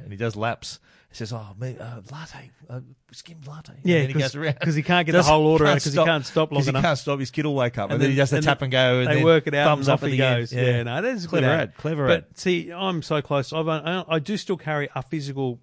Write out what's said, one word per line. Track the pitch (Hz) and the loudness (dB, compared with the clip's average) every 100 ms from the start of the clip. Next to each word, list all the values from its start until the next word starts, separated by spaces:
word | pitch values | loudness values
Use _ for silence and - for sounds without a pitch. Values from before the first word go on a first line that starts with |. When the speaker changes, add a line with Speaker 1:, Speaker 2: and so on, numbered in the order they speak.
Speaker 1:
and | - | -12
he | 101 | -6
does | 117 104 | -6 -4
laps. | 113 - - - _ _ _ | -4 -6 -12 -16 _ _ _
He | |
says, | - 110 | -14 -10
"Oh, | 117 104 98 | -10 -12 -12
me, | 127 120 | -12 -12
uh, | 117 120 101 | -14 -14 -16
latte, | 147 160 135 127 _ - | -16 -16 -18 -20 _ -18
uh, | 123 127 135 _ | -18 -18 _ _
skim | - - 160 139 | -20 -20 -20 -18
latte." | 151 - | -18 -20
And | - | -6
Speaker 2:
Yeah, | 185 165 | 2 2
Speaker 1:
then | 135 | 2
he | |
Speaker 2:
'cause, | 147 | 0
Speaker 1:
goes | 135 143 | -2 -2
around. | 156 139 | -4 -2
Speaker 2:
'cause | - | -2
he | 151 | -2
can't | 151 180 160 | 2 2 4
get | |
the | 170 | 4
Speaker 1:
Doesn't, | 151 | 6
Speaker 2:
whole | 156 151 | 6 6
order | 160 | 6
Speaker 1:
can't | 147 | 6
Speaker 2:
out | 139 | 4
'cause | |
he | 147 | 2
Speaker 1:
stop, | 143 160 | 2 2
Speaker 2:
can't | 156 123 | 2 0
stop | 160 156 | -2 0
long | 143 | 0
Speaker 1:
'cause | 143 | 0
he | |
Speaker 2:
enough. | 131 | 2
Speaker 1:
can't | 170 143 | 2 0
stop. | - 143 | -2 -4
His | 131 | -4
kid | - 151 | -4 -2
will | |
wake | 139 120 120 | 0 0 -2
up, | |
and | 101 | -2
Speaker 2:
And | 123 | 0
Speaker 1:
then | 139 | 2
he | 139 | 2
Speaker 2:
then, | |
Speaker 1:
does | 135 | 2
the | 143 | 2
Speaker 2:
and | |
Speaker 1:
tap | 151 139 | 0 0
and | 131 | 0
go, | 127 127 127 | 2 4 4
and | 123 | 2
Speaker 2:
they | - | 4
Speaker 1:
then | |
Speaker 2:
work | 165 160 151 | 6 4 4
it | |
out | 143 147 | 2 4
Speaker 1:
thumbs | 147 139 | 4 2
Speaker 2:
and | |
Speaker 1:
up | 131 | 2
Speaker 2:
off | |
Speaker 1:
at | 143 | 2
Speaker 2:
he | 131 | 2
Speaker 1:
the | |
end. | 131 120 | 2 2
Speaker 2:
goes. | 117 | -2
Speaker 1:
Yeah. | 123 | 0
Speaker 2:
Yeah, | 123 120 | 0 0
no, | 120 135 | -2 -4
that | 226 | -4
is | 240 170 | -4 -2
a | |
Speaker 1:
Clever | 175 131 | 0 2
Speaker 2:
good | |
ad. | 160 | 2
Speaker 1:
ad, | 113 - | -2 -6
clever | 151 156 135 | -6 -2 2
Speaker 2:
But | 165 - | 0 -2
Speaker 1:
ad. | - | -8
Speaker 2:
see, | 185 175 170 | -2 -2 -4
I'm | 170 190 170 | -6 -4 -4
so | - 151 | -2 -4
close. | - 143 131 | -2 -2 -2
I've, | 156 160 | -4 -2
I, | 160 156 185 175 | -4 -4 -6 -2
I | 160 | -4
do | 143 202 | -2 -6
still | - 185 | -4 -6
carry | 156 151 143 | -4 -4 -4
a | 135 | -8
physical, | - 160 139 135 131 120 | -8 -8 -8 -6 -6 -6